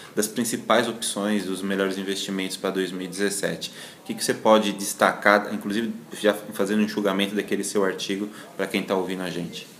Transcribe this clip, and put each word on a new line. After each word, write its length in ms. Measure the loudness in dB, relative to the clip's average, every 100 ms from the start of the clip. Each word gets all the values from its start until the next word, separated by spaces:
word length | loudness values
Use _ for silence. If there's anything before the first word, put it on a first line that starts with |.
| -10 -4
das 100 | -2
principais 600 | -2 -2 -2 4 4 4
opções, 560 | 0 -4 -2 0 0
dos 180 | 0 -4
melhores 340 | -2 0 0 0
investimentos 600 | -4 -4 -2 -2 -4 -2
pra 140 | -2
dois 200 | 0 -2
mil 120 | -2
e 60 | -8
dezessete. 640 | -2 -2 0 -2 -4 -8 -12 -16 -16
O 40 | -10
que 80 |
que 100 | -6
você 100 | -2
pode 380 | 2 8 8 6
destacar, 760 | 0 -4 4 4 4 6 6 4
inclusive 380 | -6 -4 -2 -2 -6 -10 0
já 140 | 2 2 -2
fazendo 280 | -4 0 2
um 20 |
enxugamento 520 | 0 0 0 2 0
daquele 280 | 0 -2 -2
seu 220 | 0 0
artigo 440 | 0 0 -4 -4 -4 -10 -14 -6
pra 100 | -2
quem 160 | -2
tá 120 | 0
ouvindo 280 | 0 0 -4
a 80 | -4
gente? 360 | -6 -6 -8 -14 -14